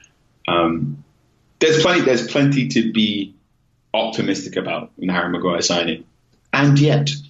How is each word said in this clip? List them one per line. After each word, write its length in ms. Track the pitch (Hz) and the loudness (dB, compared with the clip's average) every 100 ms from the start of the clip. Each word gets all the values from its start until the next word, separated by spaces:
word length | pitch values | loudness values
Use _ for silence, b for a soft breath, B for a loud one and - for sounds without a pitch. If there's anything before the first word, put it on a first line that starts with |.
| b b _ _ - | b b _ _ -2
Um, 560 | 85 82 82 71 - - _ _ _ _ - | 0 0 0 -4 -8 -16 _ _ _ _ -2
there's 240 | 156 143 | 2 4
plenty, 200 | 180 175 | 2 2
there's 260 | 131 117 - | 2 2 0
plenty 380 | 143 139 135 117 | 2 2 2 0
to 220 | 117 113 | 0 0
be 400 | 110 104 101 95 - _ _ _ _ _ 110 | 0 0 -2 -6 -12 _ _ _ _ _ -4
optimistic 600 | - - 98 95 92 92 | -2 -2 -2 -4 -6 -6
about 360 | 90 82 - - | -6 -6 -10 -8
in 100 | 90 | -4
Harry 200 | 90 87 | -2 -2
Maguire 320 | 87 92 87 | -2 -2 -2
signing, 420 | 85 87 120 117 - _ _ _ _ | -2 -2 -2 -6 -12 _ _ _ _
and 240 | 139 143 143 | 0 4 4
yet. 300 | 147 - - - | 4 2 0 -6